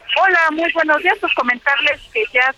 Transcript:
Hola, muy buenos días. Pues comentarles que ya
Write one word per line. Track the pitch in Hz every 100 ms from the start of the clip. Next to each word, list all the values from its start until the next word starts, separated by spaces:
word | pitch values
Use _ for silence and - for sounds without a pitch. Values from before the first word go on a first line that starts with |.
| - 285
Hola, | 381 359 320
muy | 311 339
buenos | 339 311 302
días. | 349 415
Pues | 339
comentarles | 311 254 247 - 277 294 285 -
que | 240 214
ya | 254 262